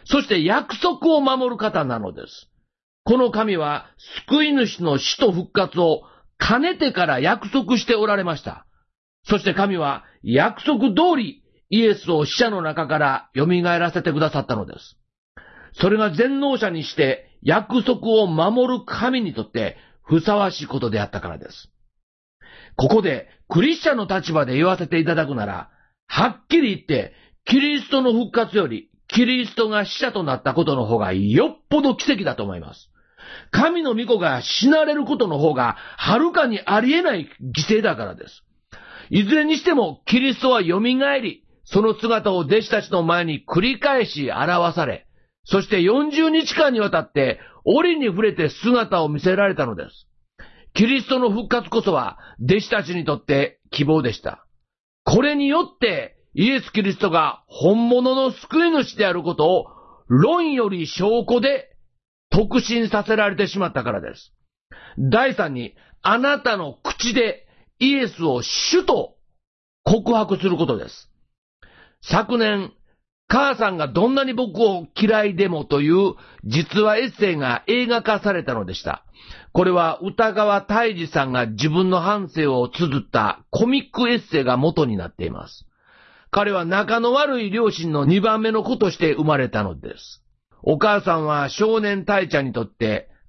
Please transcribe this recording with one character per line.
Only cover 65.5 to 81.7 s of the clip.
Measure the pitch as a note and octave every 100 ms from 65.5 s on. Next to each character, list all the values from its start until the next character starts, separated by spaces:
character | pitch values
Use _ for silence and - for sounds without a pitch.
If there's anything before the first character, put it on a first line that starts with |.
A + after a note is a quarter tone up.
に、 | B2+ A#2 _ _ -
あ | F#3 A3+
な | C#4 C#4+
た | B3 G3+
の | D3+ -
口 | - - A#3+
で | A#3+ A3+ - _ _ _ -
イ | C4
エ | C#4 A3
ス | D#3
を | E3 B2
主 | - - - F4 -
と | A3 - _ _ _ _ _ _ _
告 | - G#3+ A3+
白 | A#3 G3+ F3+
す |
る | F#3+ E3+
こ | D#3+
と | A2
で | -
す。 | - _ _ _ _ _ _ - _ - _
昨 | - F3+ G#3+ A#3+
年、 | G#3+ G3+ F#3 _ _ _ _ _ -
母 | A#3+ C#4 B3
さ | G#3+
ん | F3
が | D3
ど | E3+ A#3
ん | C4+
な |
に | C4
僕 | A#3+ A#3+ E3+
を | A3 F#3 E3 -
嫌 | G#3 G#3+ G#3
い | F3
で | G3
も | D#3+ -
と | C#3+
い | D3
う | F3+ G3 - - -
実 | G#2 C3+ D#3+ G#3
話 | G#3+ G#3+
エ | B3+
ッ |
セ | - G3+
イ | D#3
が | C3 A#2+ -
映 | B3 A#3+
画 | A#3
化 | - G#3
さ | G#3
れ | F3+
た | C3+
の | A2+ F#2
で |
し | F#2
た。 | - - _ _ - - -
こ | F3 F#3
れ |
は | F3+ E3 -
歌 | F#3+ G3 A3
川 | G3+ G#3 G3+
泰 | G3+ G#3 A#3 F3+
治 | D#3+
さ | D#3 C3
ん |
が | B2 A2
自 | G#2+
分 | D3+